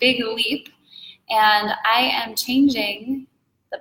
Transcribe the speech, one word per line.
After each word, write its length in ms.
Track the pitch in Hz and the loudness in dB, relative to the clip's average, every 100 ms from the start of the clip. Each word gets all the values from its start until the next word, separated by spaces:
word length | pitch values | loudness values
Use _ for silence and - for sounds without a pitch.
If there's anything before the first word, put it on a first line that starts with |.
big 240 | 247 247 | 0 0
leap, 460 | 220 226 220 285 - _ _ - - - - | -4 -4 -6 -6 -10 _ _ -20 -20 -18 -4
and 460 | 220 214 208 208 - | 2 4 4 0 -2
I 160 | 220 240 254 226 | 2 2 2 -2
am 100 | 226 | -4
changing 920 | 220 - 262 277 226 208 208 233 269 262 _ _ _ - | -6 0 4 4 2 -4 -6 -6 -8 -8 _ _ _ -16
the 100 | - | -10